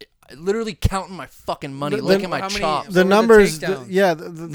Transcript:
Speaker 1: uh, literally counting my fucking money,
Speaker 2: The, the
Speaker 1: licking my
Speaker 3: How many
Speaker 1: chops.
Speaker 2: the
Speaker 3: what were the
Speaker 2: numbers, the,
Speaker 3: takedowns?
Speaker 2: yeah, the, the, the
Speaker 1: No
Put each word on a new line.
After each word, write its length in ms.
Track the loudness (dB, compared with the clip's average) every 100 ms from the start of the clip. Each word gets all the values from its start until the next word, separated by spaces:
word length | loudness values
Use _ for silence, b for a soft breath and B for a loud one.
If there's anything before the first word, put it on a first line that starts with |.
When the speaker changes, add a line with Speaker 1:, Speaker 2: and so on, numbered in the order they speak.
Speaker 1:
uh, 340 | -20 _ _ -8
literally 380 | -4 -4 -4
counting 420 | -4 -4 -4 -8 -12
my 100 | -16
fucking 460 | -14 -10 -10 -10
money, 220 | -8 -6 -4
Speaker 2:
The, 60 |
the 60 | 0
Speaker 1:
licking 220 | 0 0
my 100 | -6
Speaker 3:
How 80 | -6
many 100 | -4
Speaker 1:
chops. 280 | -2 -2 0
Speaker 2:
the 20 |
Speaker 3:
what 60 | 2
were 60 |
the 20 | 4
Speaker 2:
numbers, 500 | 4 8 8 6 2
the, 80 | -6
Speaker 3:
takedowns? 180 | -6 -4
Speaker 2:
yeah, 260 | 0 2
the, 100 | 0 -6
the, 40 |
the 80 | -12
Speaker 1:
No 60 | -6